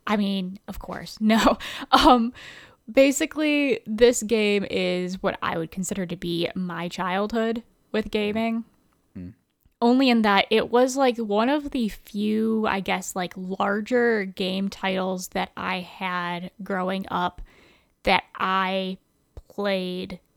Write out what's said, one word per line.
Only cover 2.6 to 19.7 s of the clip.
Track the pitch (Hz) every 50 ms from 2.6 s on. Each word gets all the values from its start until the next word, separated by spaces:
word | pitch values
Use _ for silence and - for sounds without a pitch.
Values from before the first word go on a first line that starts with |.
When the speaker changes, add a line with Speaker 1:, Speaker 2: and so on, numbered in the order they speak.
| - - _ _ _ -
Speaker 1:
basically, | 220 269 269 277 262 - 320 302 - 294 311 302 294 294 285 277 240 - - -
this | 220 214 240 240 247 - 220
game | 202 233 220 214 208 202 202 196 -
is | - 196 185 180 180 180 180 180 185 190 -
what | 190 - -
I | - - - 170
would | 165 165
consider | - 190 185 - 196 196 185
to | 170 175 175
be | - 170 170 165 175 - -
my | 185 185 180 170 170 170 175
childhood | - - 180 185 180 190 208 214 220 233 220 226 226 233 - _ _ _ _ _ -
with | 214 214 214
gaming. | - 220 208 208 208 220 226 226 226 226 226 _ _ _ _ _ _ _ _ _ -
Speaker 2:
Hmm. | 95 90 90 - _ _ _ _ _ _ _ _ -
Speaker 1:
Only | 233 233 247 254 269 254
in | 240 233 214
that | 214 202 196 - -
it | 214 220 - -
was, | - 240 254 262 254 269
like, | 277 254 240 233
one | 233 208 202 208 226 254
of | 285 302 285 285
the | - 269 233 202
few, | - - - - - 202 208 214 214 220 220 220 220 220 214 214
I | - 196
guess, | 185 - 190 185 185 - -
like, | 190 180 175 - 185
larger | 185 185 190 - 202 202 196 214 214 214 254 240 240 233 226 220 196
game | 196 185 - - 214 185 190 196 196
titles | - - - 190 185 185 185 185 185 185 180 -
that | - - 180 - -
I | - - 185 185 185
had | 180 - - - 196 185 180 180 175 175 175 175 180 185 - -
growing | 196 - 202 185 185 185 196 190 190 -
up | - 180 180 180 - - - - _ _ _ _ _ _ _ _ _ _ -
that | - 196 - - _ -
I | - - 190 190 190 190 185 190 190 190 185 185 - _ _ _ _ _ _ - - - -
played | - - 202 202